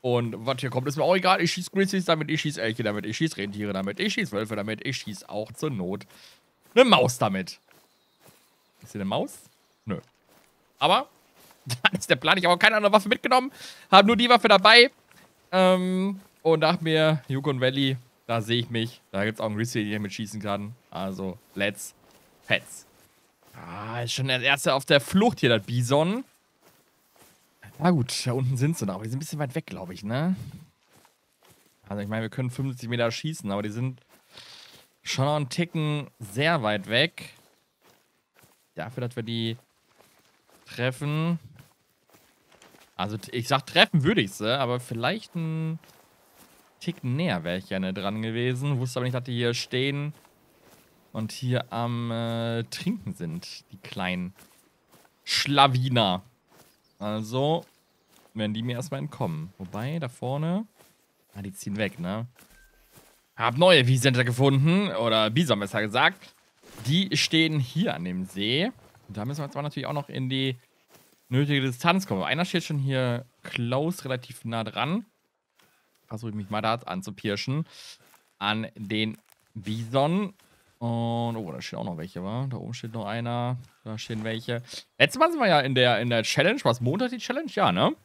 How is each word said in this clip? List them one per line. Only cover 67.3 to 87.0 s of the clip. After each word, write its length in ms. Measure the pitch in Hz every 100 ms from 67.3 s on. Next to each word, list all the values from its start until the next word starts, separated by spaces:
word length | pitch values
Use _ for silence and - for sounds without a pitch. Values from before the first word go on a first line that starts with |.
| 160 160 156
hier 340 | 123 151 226
an 100 | -
dem 200 | 90 90
See. 480 | 92 95 107 135 208 - - - -
Und 100 | 104
da 80 |
müssen 140 | 113 147
wir 60 |
jetzt 100 | 139
aber 80 | 143
natürlich 240 | 147 143 131
auch 60 |
noch 160 | 147 143
in 200 | - 131
die 300 | 135 135 123 _ _ _ - _ _ _
nötige 320 | 127 143 143
Distanz 480 | 131 123 170 190 190
kommen. 160 | 95
Einer 200 | 78 147
steht 200 | 180 175
schon 140 | - 147
hier 460 | 135 131 127 120 117 _
close, 600 | - - 117 127 160 175
relativ 400 | 131 127 123 -
nah 200 | 117 117
dran. 420 | 110 101 131 196 214 _ _ _ _ _ _ _ _ _ _
Versuche 220 | 110 113
ich 60 | 107
mich 140 | 98
mal 100 | 104
da 140 | 110
anzupirschen. 920 | 120 - 92 101 98 110 101 - 143 165 - - - _ _ _ _
An 260 | 101 107 110
den 420 | - 101 107 110 107 _ _ _
Bison. 800 | 110 101 110 113 135 143 185 202 - _ _ _ _
Und, 580 | 117 117 117 117 117 113
oh, 140 | 92
da 120 | 65
stehen 160 | - -
auch 60 |
noch 120 | 98 85
welche, 260 | 87 -
wa? 240 | 92 117 135
Da 80 | 117
oben 160 | 113
steht 180 | 120 117
noch 140 | 113 101
einer. 500 | 113 120 120 123 123 - _
Da 120 | 113 107
stehen 260 | - 110
welche. 400 | 110 113 117 120 120 - - -
Letztes 200 | - 254
Mal 120 | 320
sind 100 | 330
wir 60 | 220
ja 140 | 151
in 140 | 135
der, 260 | 131 123 107
in 100 | 120
der 120 | 117
Challenge. 380 | 107 - 160 262
War's 200 | 127 127
Montag 260 | 120 180